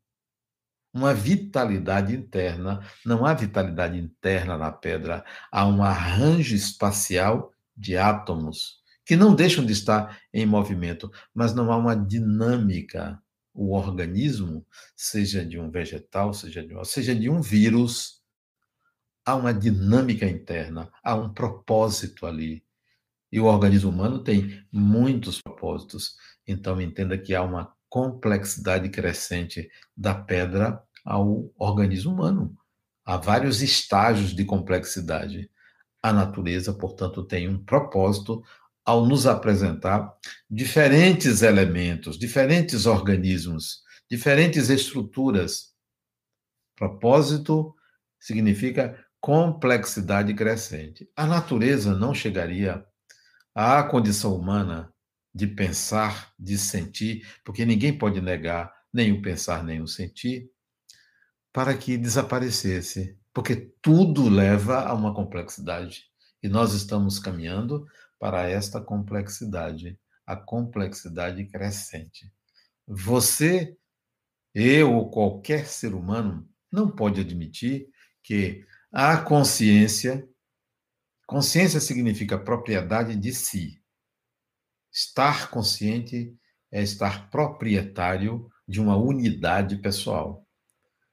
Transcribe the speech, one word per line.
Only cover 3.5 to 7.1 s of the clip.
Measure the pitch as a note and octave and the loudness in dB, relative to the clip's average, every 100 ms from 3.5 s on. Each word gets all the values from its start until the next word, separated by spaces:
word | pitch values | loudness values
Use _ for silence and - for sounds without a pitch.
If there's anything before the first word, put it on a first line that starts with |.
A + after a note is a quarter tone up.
| G2+ F#2 E2+ F2 F2+ | -2 -2 -2 -4 -4
interna | E2+ - F#2 F#2+ F2 D#2+ | -8 -6 -2 -2 -2 -4
na | D#2 | -6
pedra, | - - D#2+ E2 E2+ - - - | -6 -6 -6 -6 -8 -10 -20 -6
há | - G2+ | 0 2
um | G2+ | 4
arranjo | G2+ F2 F2 F#2 D3 E3+ B2+ | 2 0 0 2 4 4 2
espacial | G#2 - - G2+ G2 - | 0 -2 -2 -2 0 -2